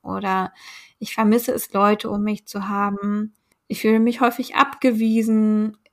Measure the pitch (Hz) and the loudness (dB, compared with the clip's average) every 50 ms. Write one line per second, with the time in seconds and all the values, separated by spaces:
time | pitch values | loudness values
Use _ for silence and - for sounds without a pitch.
0 | - - 190 196 202 190 190 190 185 190 - - - - - - - - _ - | -12 -10 -8 -6 -4 -2 -2 -2 -2 -4 -8 -14 -20 -20 -20 -20 -20 -20 _ -14
1 | 214 - - - 220 208 220 240 233 - - 233 - - - 196 202 208 214 214 | -12 -8 -2 0 2 4 4 4 2 0 -4 -4 -6 -4 0 2 2 2 2 0
2 | - 220 208 208 208 214 208 208 - - - 202 196 202 202 202 202 202 196 196 | -2 -4 -4 -4 -2 -4 -4 -6 -8 -10 -10 -8 -6 -4 -4 -2 -2 -2 -4 -4
3 | 202 202 208 208 214 214 - _ _ _ _ _ _ - - - - 220 220 220 | -4 -4 -2 -2 -4 -6 -10 _ _ _ _ _ _ -10 -6 -2 2 2 4 4
4 | 226 240 233 - 269 269 262 - 247 - - - 277 277 - - - 262 226 220 | 4 2 2 2 0 0 0 -2 -6 -2 0 0 0 0 0 0 2 2 2 2
5 | 220 220 220 226 220 226 220 220 220 214 214 214 214 220 214 _ _ _ | 2 2 2 2 2 2 2 2 2 2 2 0 0 -4 -6 _ _ _